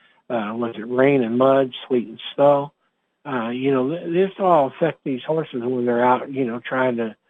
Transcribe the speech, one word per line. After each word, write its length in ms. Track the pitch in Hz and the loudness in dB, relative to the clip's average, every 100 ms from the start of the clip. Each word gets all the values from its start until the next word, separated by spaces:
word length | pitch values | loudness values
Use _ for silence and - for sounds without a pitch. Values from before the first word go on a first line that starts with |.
| _ _ - | _ _ -8
Uh, 240 | 120 104 117 | -6 -4 -4
was 200 | 117 110 | -6 -6
it 120 | 117 | -4
rain 360 | 123 139 139 | 2 4 4
and 140 | 113 120 | 2 2
mud, 360 | 131 135 131 - - | 4 4 2 -4 -2
sleet 200 | 123 107 | -2 -2
and 120 | 113 - - | -10 -10 2
snow? 380 | 143 143 143 _ _ _ _ _ 147 | 4 4 0 _ _ _ _ _ -8
Uh, 240 | 131 113 | -6 -4
you 220 | 123 135 | -2 0
know, 180 | 131 131 | 0 0
th-, 220 | 170 170 | -4 -4
this 200 | 170 190 - | -2 -2 0
all 280 | 185 165 131 | 2 4 2
affect 360 | - 165 - | 0 -2 -2
these 200 | 156 127 | -6 -6
horses 380 | - 160 151 127 | -4 -4 -4 -6
when 220 | 120 127 120 | -4 -2 0
they're 180 | 120 | 2
out, 280 | 123 123 127 | 4 2 0
you 140 | 135 123 | -4 -4
know, 140 | 120 | -4
trying 380 | - 131 127 117 | -6 -2 0 0
to 180 | 110 - _ | -4 -8 _